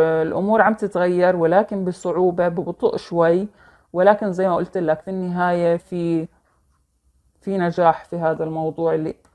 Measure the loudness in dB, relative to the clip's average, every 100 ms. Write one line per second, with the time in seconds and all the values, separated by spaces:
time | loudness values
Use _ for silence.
0 | 4 2 0 -2 2 4 4 2 -2 0
1 | 0 2 2 2 2 2 2 -2 -4 -4
2 | -4 0 0 2 -2 -2 -6 -2 -2 -2
3 | -4 0 2 2 -2 -10 -20 _ _ 0
4 | 2 2 0 -2 -2 -2 -4 -4 -2 -2
5 | -4 -8 -4 -2 0 0 0 0 -4 -6
6 | -2 -2 -4 _ _ _ _ _ _ _
7 | _ _ _ _ -6 -2 -2 2 2 2
8 | -2 -4 -2 -2 -4 -4 -6 -2 -2 -2
9 | -4 -8 _